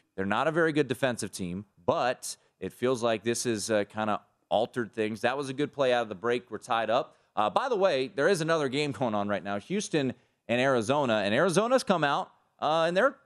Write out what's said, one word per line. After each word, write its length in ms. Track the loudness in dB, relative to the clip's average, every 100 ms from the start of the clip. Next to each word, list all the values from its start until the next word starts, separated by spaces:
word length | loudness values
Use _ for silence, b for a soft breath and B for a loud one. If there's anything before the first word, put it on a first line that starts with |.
| _ -6
they're 120 | -2
not 200 | 0 0
a 40 |
very 220 | 2 2
good 140 | 2 -2
defensive 440 | 0 -2 -2 -8
team, 340 | -8 -8 -8 -12 _ 0
but 500 | 2 0 -2 -8 -14 _ _
it 120 | -10
feels 300 | -2 0 2
like 220 | 0 0
this 240 | 0 -2 -2
is, 240 | -2 0
uh, 140 | 0 0
kinda 360 | -4 -2 -4 -6 _ -2
altered 420 | 0 0 -4 -6
things. 300 | -2 -4 -2
That 160 | -2 -2
was 100 | -4
a 60 |
good 180 | -4 -4
play 220 | 0 2
out 80 | 2
of 80 | 0
the 60 | -4
break. 360 | -2 -2 -4
We're 60 | -10
tied 320 | -4 -2 0
up. 260 | 0 -2 b b b
Uh, 120 | 2
by 200 | 2 0
the 60 | 2
way, 340 | 2 2 -2
there 140 | 0 2
is 140 | 2
another 260 | 0 0 0
game 240 | -2 -4
going 240 | -2 -2 -2
on 140 | -2
right 120 | -4
now, 160 | -4 -6
Houston 560 | -4 -6 -2 -2 -2 -4 b b -4
and 100 | 0
Arizona. 640 | 2 2 2 2 2 2
And 100 | 2
Arizona's 520 | 2 2 2 2 2 2
come 180 | 0
out, 280 | 2 0 -4 _ _ -4
uh, 220 | 0 2 2
and 120 | 2
they're 180 | 0 0